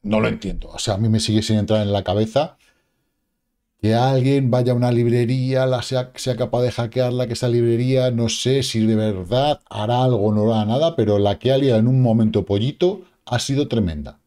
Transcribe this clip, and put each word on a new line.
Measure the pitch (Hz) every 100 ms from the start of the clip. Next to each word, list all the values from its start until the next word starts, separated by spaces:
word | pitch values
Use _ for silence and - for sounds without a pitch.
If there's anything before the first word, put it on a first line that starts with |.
no | 104 107
lo | 113
entiendo. | - 95 - -
O | -
sea, | -
a | 98
mí | 113
me | 110
sigue | 110 107
sin | 107 110
entrar | 98 107
en | 104
la | 101
cabeza | 92 101 110 139 190 _ _ _ _ _ _ _ _ _ _ _ _ _
que | 107
alguien | 113 131 135 131 139 131
vaya | 123 123
a | 120
una | 123
librería, | 120 117 120 117 131 127 131 131
la | 127
sea, | - 131 123
sea | - 131 113
capaz | 120 120
de | 123
hackearla, | - 117 127 123 123 120
que |
esa | 117 123
librería, | 120 117 117 127 131 127
no | 117 117
sé | - 127 135
si | 131 113
de | 110 107
verdad | 110 95 90 123 147 143 _
hará | 104 107 123
algo | 131 120
o | 104
no | 107 107
hará | 110
nada, | 104 127 165 165
pero | 104 104
la | 101 101
que | 127
ha | 135
liado | 139 113
en | 117
un | 131
momento | 123 113 107 107 92
pollito | 101 110 - 180 196 - _ -
ha | 120
sido | - 139 147
tremenda. | 117 90 76 73 -